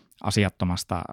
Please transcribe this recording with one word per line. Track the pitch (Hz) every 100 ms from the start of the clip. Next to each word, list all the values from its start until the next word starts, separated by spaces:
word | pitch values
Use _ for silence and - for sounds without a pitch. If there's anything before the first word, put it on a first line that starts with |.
| _ -
asiattomasta, | - 110 95 - 90 87 - 90
ö, | -